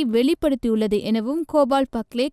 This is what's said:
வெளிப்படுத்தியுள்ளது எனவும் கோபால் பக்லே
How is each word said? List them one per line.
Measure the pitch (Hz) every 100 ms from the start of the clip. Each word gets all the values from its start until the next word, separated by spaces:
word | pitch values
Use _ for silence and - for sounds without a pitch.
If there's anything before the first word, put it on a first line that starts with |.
வெளிப்படுத்தியுள்ளது | 262 226 262 339 311 269 233 220 214 208
எனவும் | - 226 220 320 311
கோபால் | 302 262 269 269
பக்லே | 233 214 240 277